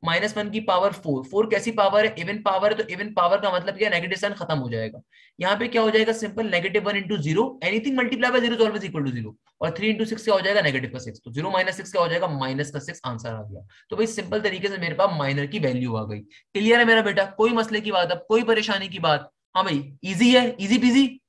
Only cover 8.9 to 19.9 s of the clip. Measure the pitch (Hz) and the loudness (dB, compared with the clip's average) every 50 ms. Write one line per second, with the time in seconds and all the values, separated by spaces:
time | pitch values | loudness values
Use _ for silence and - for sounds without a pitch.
8.9 | - 160 143 135 123 120 113 107 - _ _ _ _ _ - 160 - - 196 214 | -6 -4 -4 -4 -4 -6 -8 -10 -12 _ _ _ _ _ -6 -6 -4 -2 -2 -2
9.9 | 220 208 226 220 226 220 - 226 208 190 180 185 202 208 180 147 131 131 127 117 | 0 0 -2 -4 -4 -6 0 2 2 2 2 2 2 2 2 2 0 -2 -4 -4
10.9 | 101 127 - 120 104 - _ - 117 139 156 190 190 185 185 185 185 185 190 - | -10 -10 -12 -14 -16 -16 _ -12 -8 -6 -6 -2 0 0 0 0 -4 -6 -10 -6
11.9 | - 185 170 170 165 170 180 175 151 139 135 131 131 135 147 143 - 147 139 - | 0 0 2 2 2 -2 -2 -2 -2 -4 -4 -4 -4 -4 -6 -6 -6 -10 -10 -10
12.9 | - - - 131 123 113 117 117 113 110 107 107 98 92 - - _ _ _ _ | -14 -10 -10 -10 -8 -8 -8 -8 -8 -8 -10 -12 -14 -16 -18 -20 _ _ _ _
13.9 | - - 220 220 220 - 202 175 190 214 214 208 185 185 180 202 196 185 170 170 | -2 -2 -2 -2 -2 -6 -6 -4 -4 -2 -2 -2 -4 -2 -4 -6 -4 -4 -4 -6
14.9 | 156 151 190 202 175 156 143 135 139 143 143 143 139 208 156 135 123 123 127 123 | 0 2 2 2 2 0 -2 -2 -2 -2 -4 -4 -4 -2 -2 -2 -2 -2 -4 -2
15.9 | 113 110 107 104 104 104 107 _ _ - _ _ _ 202 208 220 233 240 240 233 | -4 -4 -6 -6 -10 -12 -12 _ _ -20 _ _ _ 0 4 4 6 6 8 6
16.9 | 226 220 220 208 196 196 196 196 - - 220 226 240 226 220 220 220 - - 208 | 6 4 4 2 2 0 0 -2 0 0 2 2 2 2 0 0 -2 -4 -4 0
17.9 | 196 185 175 170 175 170 - _ 220 226 233 220 226 220 214 220 208 196 190 185 | 0 0 2 0 -2 -6 -2 _ 2 2 4 4 2 2 2 0 -2 -2 -4 -6
18.9 | 170 190 165 160 151 143 143 - _ _ _ _ _ 185 190 190 160 139 143 139 | -8 -2 2 2 2 2 0 -8 _ _ _ _ _ 0 0 2 0 -2 -4 -6